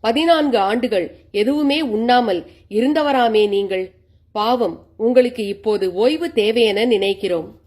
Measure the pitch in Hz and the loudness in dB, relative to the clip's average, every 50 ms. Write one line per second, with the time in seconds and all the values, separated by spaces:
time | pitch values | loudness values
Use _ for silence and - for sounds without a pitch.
0 | - 220 233 277 320 339 339 320 302 294 240 220 196 196 214 247 240 247 214 190 | -2 -2 0 0 2 2 2 2 2 0 0 0 0 0 0 -2 -2 -2 -2 -2
1 | 170 - - - _ - _ 202 214 233 285 294 302 277 277 302 320 262 208 214 | -4 -4 -10 -18 _ -10 _ -2 -2 0 0 0 0 0 0 0 -2 -2 -2 -2
2 | 226 240 247 247 247 220 190 175 160 - - - _ _ 196 208 240 269 302 320 | 0 2 2 2 4 2 -2 -4 -4 -10 -20 -20 _ _ -2 0 0 2 2 0
3 | 302 294 277 262 240 233 220 214 208 208 202 196 202 190 190 185 185 185 _ _ | 0 0 2 2 2 2 4 2 2 2 2 -2 -2 -2 -4 -4 -6 -8 _ _
4 | _ _ _ _ _ _ _ 214 208 226 247 254 240 180 165 - - _ _ _ | _ _ _ _ _ _ _ -4 -2 0 0 0 0 -4 -4 -8 -16 _ _ _
5 | 220 233 247 254 254 240 247 - 214 196 202 202 - 220 214 202 190 185 175 180 | -2 2 4 4 4 2 0 -4 -6 -6 -6 -6 -4 -2 -2 0 -2 -2 -2 0
6 | 220 254 302 320 339 339 - 226 202 208 220 240 233 220 202 202 220 247 233 202 | 0 0 0 0 -4 -4 -2 0 0 0 2 2 2 2 2 0 0 2 2 0
7 | 196 196 196 196 - 190 180 165 160 190 214 - _ | 0 -2 -4 -4 -4 -4 -4 -4 -6 -8 -16 -20 _